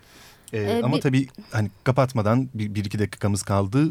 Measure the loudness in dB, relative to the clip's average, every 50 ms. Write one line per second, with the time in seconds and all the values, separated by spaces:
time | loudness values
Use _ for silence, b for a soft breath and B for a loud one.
0 | B B B B B B B B B B -6 -4 -2 -2 -2 0 0 0 0 0
1 | 0 2 2 2 0 -2 -6 -18 -14 -6 -2 -2 -2 -2 -4 -6 -2 0 2 2
2 | 2 2 2 0 2 2 2 2 0 -2 -4 -6 -6 -4 -4 -4 -4 -2 -2 -2
3 | -2 -2 -2 -2 -2 0 0 -2 -2 0 0 0 0 2 2 2 2 2